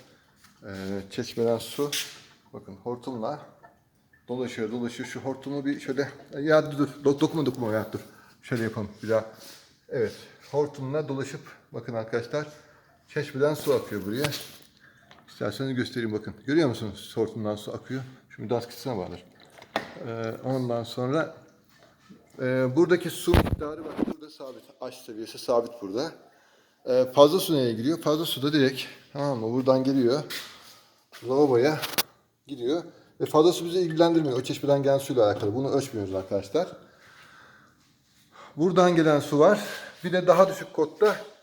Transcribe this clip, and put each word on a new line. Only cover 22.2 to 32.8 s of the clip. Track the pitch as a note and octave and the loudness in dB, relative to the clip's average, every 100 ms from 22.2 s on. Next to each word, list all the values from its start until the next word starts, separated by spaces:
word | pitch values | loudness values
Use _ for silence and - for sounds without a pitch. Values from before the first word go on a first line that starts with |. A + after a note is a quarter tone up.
| _ - | _ -6
e, | B2+ B2+ C3 C#3 | -2 2 2 4
buradaki | E3+ F3 E3+ | 4 4 0
su | - - | -6 2
miktarı | E3+ - - D3+ E3 | 4 4 -2 -6 -10
bak | D#3 - - | -10 -4 -4
burada | D#3 D3 | -4 -14
sabit. | D3+ C3+ A2+ - - | -16 -16 -16 -20 -16
H | B2+ | -16
seviyesi | - - A2 A2 - | -14 -14 -12 -12 -6
sabit | - A#2+ A#2 - | 0 2 0 -6
burada. | G2 A2 D#3+ - _ _ _ _ _ _ C3 | -8 -6 -6 -10 _ _ _ _ _ _ 0
Ee, | B2+ B2+ | 2 4
fazla | C#3+ D3 F3+ | 6 6 6
su | F3+ D3 | 2 2
nereye | B2 | 2
gidiyor? | A2 C3 E3 | 0 -2 -2
Fazla | D3 D#3 | 0 0
su | E3 - | -2 -2
da | C#3+ | 2
direkt, | D3 C3 C3 - - - | 4 4 2 -8 -14 -14
tamam | C#3+ C#3+ B2 | -4 -4 -2
mı? | A2 | -2
Buradan | B2+ C3 C3 | 2 4 4
geliyor. | C3 C3+ A#2+ D3 - - - - - - _ _ _ - A#2 | 4 4 4 2 -2 -10 -12 -18 -20 -20 _ _ _ -12 0
Lavaboya | C3+ C#3+ A#2+ C#3+ D3+ - - - _ _ _ - | 4 6 6 4 2 -2 -4 -4 _ _ _ -16
gidiyor. | C3 A#2+ E3+ | -8 -4 -4